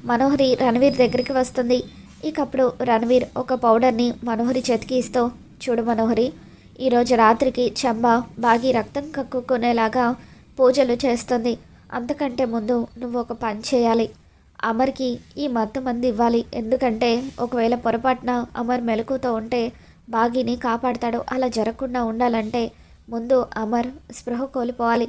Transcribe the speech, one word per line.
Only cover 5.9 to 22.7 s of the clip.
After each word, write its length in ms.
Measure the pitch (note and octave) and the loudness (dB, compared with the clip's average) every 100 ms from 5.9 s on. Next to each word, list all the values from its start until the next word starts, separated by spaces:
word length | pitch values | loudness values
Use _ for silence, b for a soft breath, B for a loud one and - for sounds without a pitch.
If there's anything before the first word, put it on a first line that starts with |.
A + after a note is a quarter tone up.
| A3+ A3+ A3+ - - B B B - | 0 2 2 0 -4 B B B -4
ఈరోజు 340 | C4 A#3+ B3 | 2 2 4
రాత్రికి 500 | A#3 A3 - C4 A#3+ B3 | 6 6 6 2 0 -2
చంబ 380 | - B3+ A3+ A#3+ A#3 A#3+ - | 0 -2 2 2 2 0 -2
బాగి 300 | A#3 A#3 C4 | 2 4 2
రక్తం 340 | A#3+ G#3+ C#4 D4 | 0 -2 -8 -8
కక్కుకునేలాగా 960 | D4+ B3 B3+ B3 B3+ A#3+ A#3 A3 B3+ A#3+ B3 B B B | -8 -6 -6 -2 0 2 2 2 2 0 -2 B B B
పూజలు 400 | - B3+ C4 B3+ | 4 4 6 2
చేస్తుంది, 600 | A#3+ C4+ A#3+ - B3 A#3 A#3 b b b | 2 0 2 2 0 -2 -4 b b b
అంతకంటే 500 | B3+ A#3+ D4+ C#4+ A#3+ | -10 -6 -4 -4 -2
ముందు 300 | B3+ A#3 G#3 A#3+ A#3 A3+ | -2 -2 -2 -2 -2 -10
నువ్వు 180 | B3 A#3+ | -6 -6
ఒక 140 | A#3 | -6
పని 260 | A3+ A#3 G#3 | -6 -6 -4
చేయాలి, 480 | A3 B3+ A#3 A3+ A3 - b b b - | -2 2 2 2 0 -6 b b b -8
అమర్కి 460 | A3+ A3+ C4 C4 C4 A#3+ - - | -4 0 0 0 -4 -6 -12 -6
ఈ 80 | C#4+ | -4
మత్తు 320 | A#3 G#3+ C4 | -2 -2 -4
మందు 260 | C4 A#3+ | -6 -2
ఇవ్వాలి. 360 | B3 G#3+ A#3 A#3 A#3 | -2 0 2 2 -2
ఎందుకంటే 560 | A#3+ A3 B3 B3+ A3 A#3+ A#3 C4+ - | -8 -2 0 0 0 0 0 -4 -8
ఒకవేళ 360 | A#3+ B3 A3+ | -6 -2 0
పొరపాటున 560 | B3 A#3+ A3+ C4 B3 B3 B3 A#3+ - | 0 -2 -2 -2 -2 -2 -4 -4 -6
అమర్ 240 | A#3 B3 | -4 -2
మెలకువతో 500 | A#3 A3 A#3 C4 C4 | 0 -2 -2 -4 -2
ఉంటే 280 | A3+ A3+ B3 A#3 b b b - | -4 -2 -4 -4 b b b -6
బాగిని 460 | A3+ A#3 B3 A#3 | 0 0 0 -2
కాపాడతాడు, 640 | A#3+ B3 A#3 B3+ A#3+ A#3+ A#3 - | -2 -2 -2 -2 -2 -4 -4 -4
అలా 160 | B3+ B3 | -2 -2
జరగకుండా 560 | A3+ G#3+ A3+ C4+ B3 | 0 -2 -4 -6 -4
ఉండాలంటే 600 | A3+ A3+ B3 A3+ G#3+ A#3+ A3+ | -4 0 0 0 -2 -4 -4